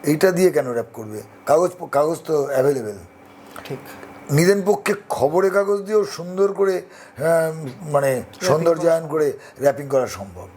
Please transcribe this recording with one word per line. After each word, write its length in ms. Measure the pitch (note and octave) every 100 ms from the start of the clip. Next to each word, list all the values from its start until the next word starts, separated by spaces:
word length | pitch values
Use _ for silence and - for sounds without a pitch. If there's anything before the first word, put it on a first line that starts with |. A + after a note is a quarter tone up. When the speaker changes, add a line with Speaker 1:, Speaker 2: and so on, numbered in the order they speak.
Speaker 1:
এইটা 260 | D3+ D3+ F#3
দিয়ে 200 | F3+ F#3
কেন 220 | D3+ C3
র্যাপ 140 | A#2 A2+
করবে? 300 | - G#2+ G#2+ G#2+ - -
কাগজ 240 | D3+ F3+ F3
প-, 80 | D#3+
কাগজ 320 | C#3 D3+ E3
তো 220 | - D#3 C#3
অ্যাভেলেবেল। 500 | C3+ C3+ C3+ A2 G2+ F2 - - - - -
Speaker 2:
ঠিক। 140 | - C3+ - - - - -
Speaker 1:
নিদেন 320 | C#3+ F3 G3+ F#3+
পক্ষে 280 | G3+ - G#3 -
খবরের 420 | - C3 E3+ F#3+
কাগজ 320 | F#3+ G3 G3+
দিয়েও 220 | F#3+ G#3+
সুন্দর 480 | G3 - F3 F#3 G3
করে, 300 | F#3+ G3 F3+
আহ, 420 | - - - - D#3 E3 D#3+ D#3+ C#3+ B2+
মানে 320 | E3 D3 C#3
Speaker 2:
র্যাপিং 340 | B2+ - - -
Speaker 1:
সৌন্দর্যায়ন 540 | D#3 E3+ E3 E3+ E3
Speaker 2:
করা 80 | D#3+
Speaker 1:
করে 220 | D#3 D3 - - -
র্যাপিং 280 | C#3 C#3 C#3
করা 180 | C3+ A#2
সম্ভব। 420 | F#2 G2+ F2+ F2